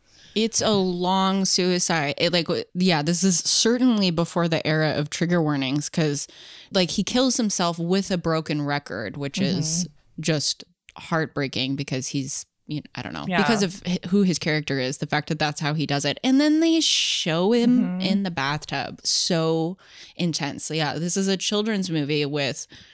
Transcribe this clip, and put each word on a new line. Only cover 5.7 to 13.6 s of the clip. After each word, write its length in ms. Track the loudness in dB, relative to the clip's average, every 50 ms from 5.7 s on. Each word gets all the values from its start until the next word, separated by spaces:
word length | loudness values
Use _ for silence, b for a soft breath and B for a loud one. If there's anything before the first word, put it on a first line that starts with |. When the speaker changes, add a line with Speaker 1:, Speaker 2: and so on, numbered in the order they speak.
| 0 -2 -2 -2
Speaker 1:
'cause, 360 | 0 0 0 0 0 -2 -4 -8 B B B B B B B B
like, 200 | B 0 0 0
he 120 | 0 -2 -2
kills 320 | 0 2 2 2 2 2
himself 420 | 2 0 0 0 0 0 0 0 -2
with 320 | 0 0 0 0 0 0
a 60 | -2 -2
broken 440 | 0 0 0 0 0 -2 -2 -2
record, 560 | -2 -2 -2 -4 -4 -6 -8 -8 -6 -8 -8 -8
which 240 | -8 -6 -4 -2
is 440 | -2 0 0 0 0 0 0 0 -2
Speaker 2:
Mm-hmm. 360 | -4 -8 _ _ _ _ -6
Speaker 1:
just 420 | -2 0 0 0 0 -2 -4 -4 -8 -20 _ _ _ -20 -20
heartbreaking 800 | -18 -6 -2 -2 0 -2 -2 -2 -4 -4 -2 -2 -2 -2 -2 -2
because 340 | -4 -4 -4 -4 -4 -4 -4
he's, 360 | -4 -4 -4 -4 -4 -6 -8 -10 _ _ _ -8
you 100 | -8 -8
know, 0 | -8 -10 -12
I 80 | -12
don't 120 | -10 -10 -10
know, 120 | -8 -6 -2
Speaker 2:
Yeah. 100 | 0 2
Speaker 1:
because 240 | 2 2 2 2